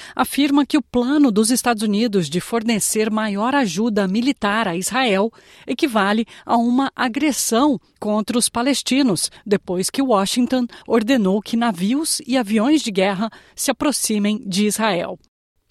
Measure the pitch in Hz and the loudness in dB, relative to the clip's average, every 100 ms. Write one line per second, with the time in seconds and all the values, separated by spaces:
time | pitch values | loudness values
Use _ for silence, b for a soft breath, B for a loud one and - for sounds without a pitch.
0 | B B 254 - 285 285 269 311 - 247 | B B -4 0 2 2 2 0 0 -2
1 | 240 302 277 202 220 247 247 220 214 202 | 0 4 4 4 2 2 0 0 0 0
2 | 240 196 151 165 - 233 220 220 - 220 | 0 0 -2 -4 -4 -4 0 -2 0 0
3 | 214 214 214 196 226 285 233 165 233 208 | 0 -2 -2 -2 0 0 0 0 0 0
4 | 190 202 247 - 202 214 214 170 185 240 | 0 0 0 0 -2 -2 -2 -2 -4 -2
5 | 254 190 220 - B B B 247 320 220 | 0 2 0 -4 B B B -4 0 2
6 | 196 220 233 B B 233 233 247 277 - | 2 0 -2 B B 0 2 2 0 -2
7 | 254 226 302 240 - 226 294 220 _ - | -4 0 0 0 0 2 2 0 _ -10
8 | 208 208 208 240 - - 247 262 - 254 | -2 -2 0 0 -2 -2 -2 -2 0 2
9 | 269 170 - B - 196 - 180 190 - | 2 0 -4 B -2 -2 -2 -4 -4 -2
10 | 269 208 196 - 247 254 240 B B 226 | 2 2 2 0 0 0 -4 B B 0
11 | 214 269 190 202 - 233 233 175 190 269 | 2 2 2 0 0 -2 0 0 0 0
12 | 320 - - 262 202 214 233 302 233 190 | -2 -4 -2 -2 0 0 2 2 0 0
13 | 190 190 220 B B B - 254 302 240 | 0 0 -4 B B B -4 -2 0 0
14 | - 214 208 214 196 185 208 196 220 175 | -2 0 0 -2 -4 0 0 0 0 0
15 | - - _ _ _ _ _ | -4 -10 _ _ _ _ _